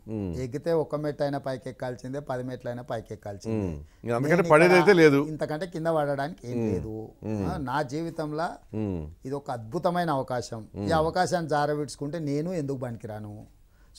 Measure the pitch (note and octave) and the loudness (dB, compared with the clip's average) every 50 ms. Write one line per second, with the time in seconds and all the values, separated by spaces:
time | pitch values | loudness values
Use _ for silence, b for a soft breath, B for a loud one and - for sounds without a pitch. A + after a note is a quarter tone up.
0 | - G#2+ A2 G#2+ G2+ F2+ E2 G2 B2+ A#2+ A2+ D3 - E3 E3 D#3+ C#3+ - - D3 | -12 -8 -6 -4 -4 -4 -4 -4 -6 -6 -6 -6 -2 0 0 0 0 0 -4 -4
1 | D3+ D3+ C3+ - D3 C#3+ C#3+ C3+ A#2+ C3+ C3+ A#2 - C3 A#2 - C3+ B2+ B2+ A2+ | -4 -4 -2 -2 -2 -2 -2 -4 -4 -6 -8 -6 -8 -10 -10 -8 -8 -8 -8 -8
2 | - B2+ C3 C#3+ C#3+ - C3 B2+ B2+ C3 B2+ B2 - B2 A#2+ A#2+ B2 - B2+ A2+ | -10 -8 -8 -8 -6 -6 -6 -6 -4 -6 -8 -8 -8 -8 -8 -8 -8 -6 -8 -8
3 | A2 - A2+ G2+ - G#2 G2+ F#2+ - A2+ A2+ A2 G2 F2+ D#2 C#2+ D2 b b b | -6 -8 -12 -12 -10 -12 -12 -10 -4 -2 -2 0 0 -2 -4 -6 -10 b b b
4 | b A2 A#2+ A#2+ C3+ D3 E3+ F3 F#3 E3+ D#3 D#3 F3 F3+ F#3 F3+ E3 F#3+ G3+ E3+ | b -2 0 0 2 2 4 4 6 8 8 8 10 10 8 8 8 8 8 10
5 | D#3+ D#3 C#3 C#3 D3 D#3 D#3 C#3+ D#3 D3 D3+ D#3 F#3+ F3 F3 E3 D#3+ E3 E3 D#3 | 10 10 10 8 4 2 -2 -6 -4 -4 -4 -6 -8 -8 -6 -4 -2 0 2 2
6 | D3 C#3+ C#3+ C#3 C#3 D3+ F#3 - - A#2+ B2 A#2+ A2+ A2 A2 - - A2 G#2+ A2 | 2 0 0 -2 -4 -6 -6 -10 -10 -6 -4 -2 0 0 0 -2 -4 -6 -8 -10
7 | A2 - - - - G#2 A2 G#2 G2 - - - C3+ B2 B2+ D3 D3+ A#2+ C3+ D#3 | -12 -14 -16 -10 -6 -4 -4 -2 -2 -2 -2 -4 -4 -4 -2 -2 -2 -2 -4 -6
8 | E3 E3+ E3 E3 D#3 D3+ D3+ D3+ E3 G3+ C4 - - - - G#2+ G#2+ G2+ F#2 E2+ | -6 -6 -6 -6 -6 -4 -4 -4 -4 -4 -6 -8 -16 -10 -6 -4 -2 -2 -2 -4
9 | D2+ D#2 E2 - - C3 C#3 C#3+ C#3 - B2+ A#2 A2 A2 A#2+ E3+ D3 F#3+ F3 F3 | -6 -8 -12 -12 -10 -8 -8 -8 -6 -8 -8 -8 -8 -6 -6 -2 0 0 0 2
10 | F3 E3 D3 C3+ B2+ - B2+ B2 A#2 - B2 A2+ G#2+ - - F#2+ G#2 D3+ E3 D#3+ | 0 0 0 -2 -2 -2 -4 -4 -4 -6 -10 -12 -12 -12 -8 -4 -2 2 2 2
11 | D#3 E3 D#3+ F#3 F3+ - F3+ F3 E3 C#3+ D3+ D3 D3 D3 D3 D3 D3 C#3+ - - | 2 2 2 0 0 0 0 -2 -2 0 0 0 2 2 0 -2 -4 -6 -6 -8
12 | D3 C#3+ D3+ E3+ D#3 C#3+ C#3 D3 D3+ F3+ F#3+ E3+ C#3+ C3+ C#3 B2 C3 B2 A#2 G#2 | -8 -6 -6 -4 -4 -2 -2 -2 -2 -2 -2 -4 -2 -4 -4 -4 -6 -8 -8 -10
13 | - G#2+ G#2+ G#2+ G#2+ G#2 G#2 G#2+ A2+ - _ _ _ _ _ _ - - - | -10 -10 -10 -10 -10 -10 -12 -14 -16 -20 _ _ _ _ _ _ -20 -20 -10